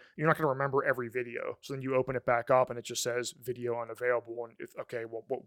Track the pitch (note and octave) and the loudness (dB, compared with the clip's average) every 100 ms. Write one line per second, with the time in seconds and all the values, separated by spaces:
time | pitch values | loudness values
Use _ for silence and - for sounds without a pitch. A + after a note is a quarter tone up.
0 | - - D#3 D#3 D#3 C3 C#3 C3 C#3+ B2+ | -10 0 2 4 2 2 2 2 2 2
1 | A#2+ B2 A#2 A#2+ - A#2+ - C3+ C3 C3 | 0 -4 -4 -6 -6 -8 -8 -6 0 2
2 | B2+ B2+ - A#2+ A#2 B2+ B2+ A#2+ - A#2+ | 2 0 2 2 6 6 4 -2 -6 -4
3 | B2 A#2+ A#2 - B2 B2 A#2+ A#2+ A2+ A2+ | -2 -2 -4 -8 -8 -4 -4 -4 -6 -2
4 | B2 A#2+ A2+ A#2 A#2 - C3+ - B2+ A#2+ | 2 2 0 -10 -10 -12 -12 -10 -8 -6
5 | A2+ A2+ - B2+ | -6 -8 -6 -6